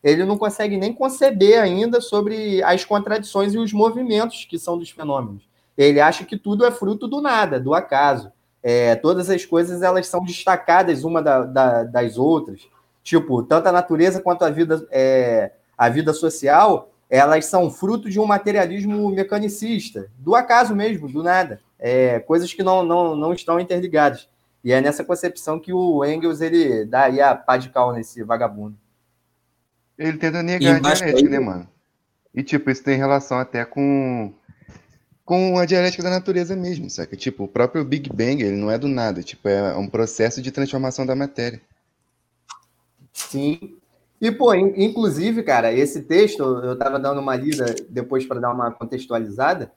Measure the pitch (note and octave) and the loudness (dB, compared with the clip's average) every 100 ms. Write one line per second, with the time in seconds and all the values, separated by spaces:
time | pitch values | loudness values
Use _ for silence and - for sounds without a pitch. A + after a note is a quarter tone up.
0 | C#3+ D#3+ F#3+ G3+ G#3+ G#3 G#3+ G3+ G3 A#3+ | 4 2 2 0 -2 -2 -4 -2 -4 -4
1 | C4 C4 C#4 G#3 G3 A3+ G3+ F3+ A#3 A#3+ | -4 2 2 4 6 6 4 0 0 -2
2 | A#3+ G#3 G#3 A3 G#3+ F#3+ E3+ F#3 - G#3 | 0 -2 -2 -4 -2 0 2 0 0 -4
3 | G3+ G#3+ G#3 G3 G3+ G#3+ A3+ G#3 A3 A3+ | -2 -4 -4 -2 -2 -2 -2 0 0 0
4 | B3+ G#3+ A#3 - - E3+ - F3 E3+ - | -2 -2 -2 -6 -12 -10 -6 -6 -8 -12
5 | D3+ C3+ A#2 G2+ _ _ _ - C#3+ C#3+ | -6 -6 -6 -12 _ _ _ 4 4 6
6 | D3+ E3+ F#3 G3+ G#3 G#3 A#3+ A#3+ G3 G#3 | 4 2 -8 -10 -4 2 2 2 -4 -4
7 | A#3+ C#4 C#4+ A#3 G3+ C3 B2+ E3 F#3 C3+ | -6 -4 0 0 0 -2 0 0 0 2
8 | C#3+ B2+ G2+ _ _ _ A#2+ A#2+ A#2+ A#2 | 2 2 -4 _ _ _ 0 2 4 4
9 | D#3 F3+ F3 F#3 - E3+ E3+ F3 F#3 F#3 | 2 0 0 -2 0 0 0 0 0 0
10 | F3 F3 F3+ E3+ - F3+ - F3 F3 D3 | 0 -6 -6 -4 0 0 4 4 4 0
11 | D#3 E3 D3+ C3 B2 C3 C3 A#2 A#2 B2 | 0 0 2 2 2 2 4 4 0 0
12 | A#2+ A2 C#3 D#3+ - F#2+ _ _ _ _ | -2 0 2 2 -2 -14 _ _ _ _
13 | - E3 D#3+ B2 B2 D#3 F#3 F3+ F3+ D#3+ | 0 0 2 -2 2 2 4 2 0 2
14 | F3 F#3 F#3 F3 E3 D3 E3 D#3+ D#3 C3+ | 2 2 -2 0 0 0 0 0 -2 0
15 | C3 C3 B2 A2+ G2 _ _ - A#2+ C3 | 4 4 2 0 0 _ _ 0 2 2
16 | D#3 D#3 D#3+ D#3 C#3 D3+ G#3 D#3+ - _ | 0 0 -2 -2 4 6 6 4 -2 _
17 | _ C3 C#3+ D#3 D#3 F#3 E3+ - F#3+ A3+ | _ 4 6 4 2 0 0 -2 -4 -4
18 | G#3+ G3 G#3+ G3+ G3+ G#3 F3 G3 G3+ G#3 | -2 -2 2 2 0 0 0 -2 -4 -2
19 | G#3 G3 G3 G#3 G#3 G#3 A3 A3 - A2 | -2 -2 -2 -2 -4 -6 -4 -4 -6 -12
20 | G2 - C#3 A#3 A#3+ A#3+ A#3+ G3+ G#3+ G3 | -14 -10 2 2 4 4 4 0 -2 -4
21 | D3 C#3 E3+ F#3 E3+ G2+ _ _ A#2+ B2+ | -6 -4 0 2 0 -6 _ _ 0 2
22 | B2+ A#2 - E3 F3 - F#3 F#3 F3 F3 | 2 0 0 0 0 -4 0 2 2 2
23 | E3+ D3+ D#3 F3 - E3+ F3+ F3+ F3+ D#3 | 0 -2 -4 -4 -2 -2 -2 -4 0 2
24 | D3 A#2+ - _ _ _ A#2+ C3 C#3 C#3+ | 2 0 -18 _ _ _ 0 2 2 -2
25 | - F3 F3+ - - D#3+ D#3+ F3+ F3+ D3+ | -4 -4 -4 -8 -8 -8 -4 -2 2 2
26 | C#3+ D#3 E3 D3+ E3 E3+ D3+ A2+ G#2+ B2 | 0 0 -2 -2 0 2 2 0 0 2
27 | C3+ C3 C#3 - - B2+ B2+ C3 B2 A#2 | 2 4 2 2 0 0 0 0 0 -2
28 | A2+ A#2+ G#2+ A#2 A#2 G#2 G#2 G#2 _ _ | -10 -12 -4 -2 -2 -6 -14 -16 _ _
29 | _ _ _ _ _ _ _ _ _ _ | _ _ _ _ _ _ _ _ _ _
30 | D#3+ D#3 E3 E3 E3+ F3+ - C3+ C#3 D3+ | -6 -2 -4 -4 -4 0 2 2 2 0
31 | F3 C3 C#3+ C#3 A#2+ F2+ F2 _ _ _ | 2 4 4 2 -2 -6 -12 _ _ _
32 | _ _ _ - C3 D3 C#3+ C3 - C3+ | _ _ _ -10 -2 -2 -2 -4 -2 0
33 | C3+ C#3 C#3 B2+ B2+ B2 A#2+ - C#3 C#3 | 2 0 0 -4 -4 -6 -6 -2 0 0
34 | C3 B2 G#2 - _ - - - _ _ | -2 -6 -8 -12 _ -20 -20 -20 _ _
35 | _ _ - F3+ F#3+ F3+ F3 F#3 F3+ F3+ | _ _ -2 0 2 2 2 2 2 -2
36 | F3+ F#3 F#3 F3+ F3 F#3+ F3+ E3+ - - | -4 -4 -2 -2 -2 -6 -6 -8 -10 -10
37 | E2 F#2+ C3+ B2+ G2 - B2+ D#3+ C#3 C#3+ | -12 -8 -8 -6 -8 0 0 0 -4 -4
38 | C#3 G#2+ A2+ C#3+ G#2 G2+ G#2 A2+ C#3 C3 | -6 -4 -2 0 -2 -2 -2 -2 -2 -2
39 | A2+ F2+ E2 - G#2 G2 G2+ E2+ G2 A2 | -4 -6 -10 -8 -2 0 0 -4 -6 -4
40 | A2+ - A2+ A#2 C3 C3 C#3 C#3 C3 B2+ | -4 0 -2 -2 -10 -6 -4 -4 -6 -4
41 | C3 C3 C#3 C#3 A#2+ A#2 _ _ _ _ | -4 -4 -4 -6 -8 -8 _ _ _ _
42 | _ _ _ _ _ - _ _ _ _ | _ _ _ _ _ -20 _ _ _ _
43 | C3+ - - C#3 C#3+ E3 G3 - _ _ | _ -16 -10 -6 -4 -6 -10 -20 _ _
44 | _ _ A3+ A3+ B3 F#3+ G3 G3 G#3 A3+ | _ _ -4 2 4 4 2 2 0 0
45 | G#3+ C#3+ G3 A#3 D3+ B2+ A2+ A#2+ C#3+ D3+ | -2 0 -2 -2 0 2 2 2 0 -2
46 | - E3+ G#3+ - C3+ B2 B2+ B2+ C3+ C#3 | 0 4 4 2 -2 -2 -4 -4 -2 -2
47 | C3+ C#3+ C#3 B2+ C#3 D3 B2 A2 - B2 | -2 -4 -2 -4 -4 -2 -4 -4 -8 -8
48 | A#2+ C3 B2+ B2 A#2+ B2 A#2+ A#2 A#2 B2+ | -4 -4 -4 -4 -4 -2 -4 -6 -10 -10
49 | C3 A#2 A2 G2+ C#3 F#3 - | -6 -6 -6 -2 -2 -2 -8